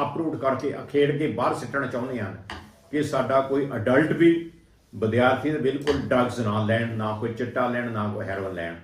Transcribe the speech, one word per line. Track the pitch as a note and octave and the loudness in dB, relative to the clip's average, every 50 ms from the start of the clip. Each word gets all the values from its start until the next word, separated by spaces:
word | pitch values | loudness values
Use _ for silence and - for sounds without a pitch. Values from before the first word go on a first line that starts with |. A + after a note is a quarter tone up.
ਅਪਰੂਟ | C#3 C#3+ - D#3+ E3 D3+ C3 A#2 | -4 -4 -2 -2 -2 -2 -2 -2
ਕਰਕੇ, | C3 C3+ B2+ B2 D3 C#3 - | 0 0 0 0 -2 -4 -4
ਅਖੇੜ | - - - - C#3+ C#3+ C#3 C#3+ | -6 -6 -2 2 2 4 4 2
ਕੇ | C#3+ D#3 | 0 0
ਬਾਹਰ | B2+ G#2 A#2 B2+ D#3 D3+ | -2 0 0 0 0 0
ਸਿੱਟਣਾ | - B2 A2+ - C#3 C3 | -2 -6 -4 -4 -4 -4
ਚਾਹੁੰਦੇ | A2 B2+ A#2+ B2 C3+ B2+ A2+ | -2 -4 -4 -4 -4 -4 -4
ਹਾਂ | G2+ G2+ G#2+ - - - - - - - - - - - | -6 -6 -8 -10 -12 -14 -14 -14 -14 -18 -20 -20 -12 -4
ਕਿ | C#3+ D3+ C#3+ | -2 -2 -2
ਸਾਡਾ | - C3+ C3 A#2+ A#2+ C3+ C3+ | 0 0 0 0 2 2 2
ਕੋਈ | C3+ C3+ C#3 C#3+ C#3 C#3 B2 | 2 2 0 0 0 -2 -2
ਅਡਲਟ | A2+ G#2+ B2 B2+ D3+ D#3 - | -2 2 4 6 6 4 4
ਵੀ | - D#3 E3+ E3+ E3+ E3+ - - - - _ _ _ _ _ _ - | 4 6 6 6 6 4 0 -8 -14 -20 _ _ _ _ _ _ -6
ਵਿਦਿਆਰਥੀ | G2+ A2 G#2+ A2 B2 B2 C3 C3 B2 C#3 D3+ | -2 0 2 4 4 4 4 4 2 0 -2
ਦੇ | D#3 | -2
ਬਿਲਕੁਲ | C3+ B2 C3+ C3+ C#3 - D3 C#3 C3 | 0 0 0 0 0 0 0 -2 0
ਡਰੱਗਜ਼ | - - C3 B2 B2 A#2+ - B2 | 0 2 2 2 2 2 0 -2
ਨਾ | A#2 G#2 G#2 A2 G#2+ | -2 0 0 0 2
ਲੈਣ, | G#2 A2+ A#2 A#2 A#2 A2+ | 2 2 2 0 -2 -4
ਨਾ | A2 A2 A2 G#2+ G#2+ | -4 -4 -4 -4 -4
ਕੋਈ | A#2+ A2+ G#2+ | -4 -6 -4
ਚਿੱਟਾ | B2+ B2+ A#2+ - B2+ B2 | -4 -6 -4 -2 -2 -2
ਲੈਣ, | A#2+ A#2+ A#2+ A#2 A#2 | 0 -2 -2 -4 -4
ਨਾ | A2 G#2+ G#2+ | -4 -4 -4
ਕੋਈ | G#2 G#2 G#2+ G#2 | -4 -4 -6 -6
ਹੈਰੋਇਨ | G2 F#2+ G2 F#2+ F#2 F2+ | -6 -6 -6 -6 -6 -6
ਲੈਣ। | F2 E2+ E2+ E2+ - | -6 -8 -8 -10 -12